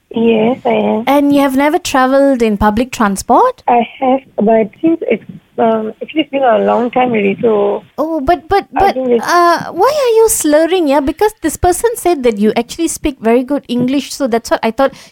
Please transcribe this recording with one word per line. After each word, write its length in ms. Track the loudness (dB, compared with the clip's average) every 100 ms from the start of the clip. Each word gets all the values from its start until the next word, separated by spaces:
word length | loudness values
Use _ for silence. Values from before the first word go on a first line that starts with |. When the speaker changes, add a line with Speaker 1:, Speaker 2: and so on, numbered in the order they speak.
| -10
Speaker 1:
Yes, 520 | -2 0 2 0 -2 -2
I 40 |
am. 300 | 0 0 -2 0
Speaker 2:
And 260 | 0 2
you 80 | 2
have 160 | 2 0
never 200 | 0 0
travelled 600 | -2 0 2 2 2 2
in 160 | 0 0
public 340 | 0 0 -2
transport? 720 | -2 -2 -2 2 2 2 0 0
Speaker 1:
I 180 | 0 0 -2
have, 220 | 0 0 -2 -2
but 340 | 2 2 0 -2
since 200 | -2 -2
it's, 220 | -2 -6 -6 -20 _ -4
um, 340 | -2 0 -4 -10
actually 200 | -10 -6
it's 80 | -4
been 140 | 0
a 160 | 2 2
long 300 | 2 0 0
time 180 | -2 0
already, 280 | 0 -2 0
so 420 | 0 0 0 -2 -8 -8
Speaker 2:
Oh, 240 | -4 -4
but, 260 | 0 -2 0
but, 200 | -2 -2 0
Speaker 1:
I 40 |
Speaker 2:
but, 140 | 0
Speaker 1:
think 160 | 0 0
it's 160 | -2 0
Speaker 2:
uh, 440 | 2 2 0 -2
why 140 | 0 0 2 0
are 100 | 2
you 140 | 2
slurring, 580 | 2 2 2 2 0 2
yeah? 140 | 0
Because 320 | 0 0 -2 -2
this 160 | -6 -2
person 320 | -2 0 -2 -2
said 280 | -2 0
that 140 | 0 0
you 160 | 0 0
actually 320 | -4 -4 -6
speak 320 | -4 -6 -4
very 240 | 0 0
good 220 | 0 -6 -4
English, 460 | -4 -2 -2 -4
so 140 | -6 -2
that's 220 | -2 -2
what 120 | -4
I 80 | -2
thought 220 | -2 -2 -2 -20